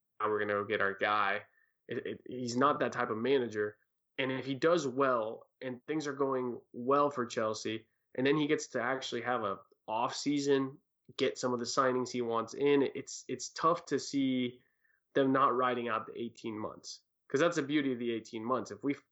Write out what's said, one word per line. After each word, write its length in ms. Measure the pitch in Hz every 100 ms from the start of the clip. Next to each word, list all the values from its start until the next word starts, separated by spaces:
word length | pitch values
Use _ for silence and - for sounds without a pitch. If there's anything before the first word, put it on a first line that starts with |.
| _ _
now 80 | 107
we're 100 | 104
gonna 140 | 104
go 120 | 101
get 160 | 104 107
our 160 | 101 98
guy. 400 | 107 107 98 101 - _ _ _ -
It, 180 | 117 -
it, 140 | - -
he's 300 | 127 123 123
not 220 | 139 143
that 120 | 123
type 180 | 123 120
of 80 | 110
manager. 580 | 120 139 117 107 104 - _ _ _ -
And 120 | 131
if 160 | 131 127
he 80 |
does 320 | 135 160 170 139
well 640 | 123 135 123 110 117 - _
and 240 | 131 123 -
things 180 | 156 147
are 80 |
going 420 | 135 139 131 127 113 -
well 380 | - 123 143 147
for 160 | 135 120
Chelsea, 580 | - 110 107 110 110 - _ _
and 100 | -
then 120 | 131 151
he 100 | 151
gets 220 | 147 -
to 120 | 123
actually 420 | 120 131 - 123
have 200 | 117 123
a 160 | 104 98 - _ -
off 260 | 113 123
season, 560 | - 143 143 139 139 135 143 _ _ - -
get 180 | 135 -
some 160 | 127
of 60 | 123
the 80 | 117
signings 420 | - 131 127 123
he 140 | 127
wants 320 | 117 113 107
in, 340 | - 143 143 127
it's, 300 | - 131 - -
it's 220 | 127 -
tough 340 | - 165 170
to 140 | - 139
see 640 | - 139 135 127 123 123 _ _ _ _ _
them 160 | 143 135
not 240 | 135 117
riding 340 | 120 127 123 120
out 180 | 110 -
the 120 | -
eighteen 400 | 117 - 117 107
months, 420 | 98 - - - _ _ _
'cause 120 | 135
that's 160 | 170 160
the 60 |
beauty 300 | 135 151 135
of 60 | 123
the 120 | 120
eighteen 320 | 113 101 113
months. 280 | 113 127 104
If 120 | 101
we 120 | 143
f-, 80 | - _